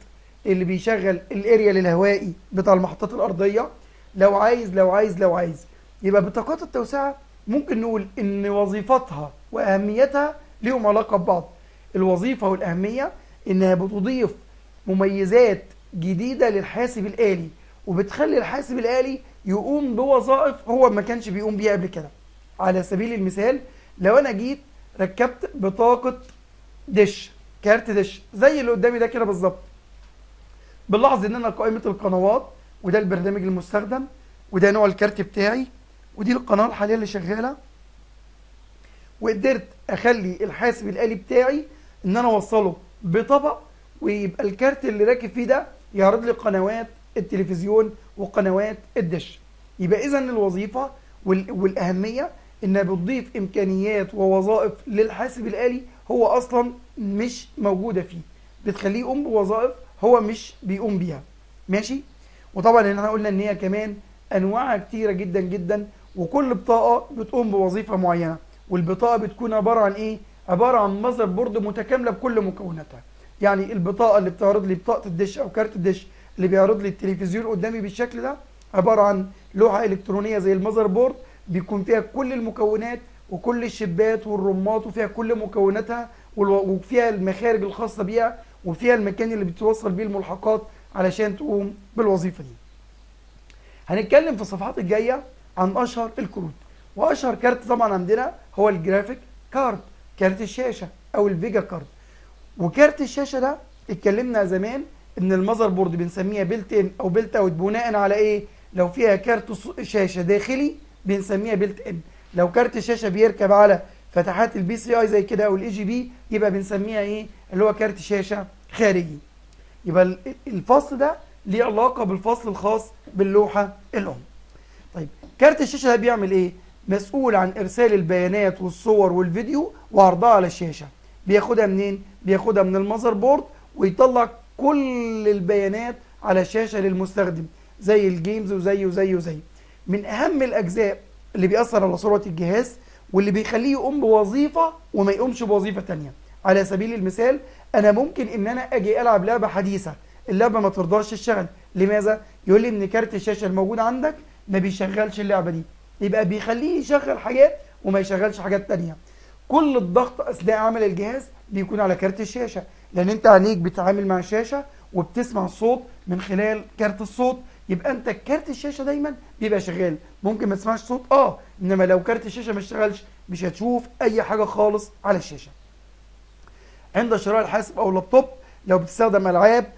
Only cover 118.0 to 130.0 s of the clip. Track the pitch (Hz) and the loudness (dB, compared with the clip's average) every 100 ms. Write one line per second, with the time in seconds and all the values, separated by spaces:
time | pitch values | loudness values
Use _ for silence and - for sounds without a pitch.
118 | 160 202 190 208 196 - - - 220 185 | -4 -4 -2 -6 -8 -16 -12 0 2 2
119 | 170 147 - - - - - - 196 170 | -2 -8 -18 -20 -20 -20 -20 -12 0 4
120 | 185 185 269 - - 196 - 262 285 269 | 4 2 -10 -14 -8 -4 4 4 4 0
121 | 285 - - - - 208 240 208 247 247 | -2 -2 -10 -14 -4 0 0 2 2 0
122 | 208 185 208 233 233 190 202 220 220 - | -2 -2 -2 -4 -4 -4 -2 -2 -4 -16
123 | - 185 196 202 208 208 202 - - 233 | -8 -2 2 4 4 2 -2 -6 -10 -6
124 | 190 123 - - - - - - - 175 | -6 -8 -16 -20 -20 -20 -20 -20 -16 -12
125 | 151 - - - 277 311 277 285 262 240 | -12 -14 -20 4 6 6 0 0 2 2
126 | 233 233 190 190 180 - - - - 196 | 2 0 2 2 0 -4 -18 -14 -4 -4
127 | 202 285 254 202 185 190 190 - 240 202 | -2 -2 2 2 2 -2 -4 2 4 4
128 | 165 180 180 202 196 185 180 165 226 214 | 2 0 2 2 0 0 -6 -4 2 4
129 | 190 175 185 175 226 285 349 - - 214 | 4 2 0 -2 -2 -2 -4 -8 -2 4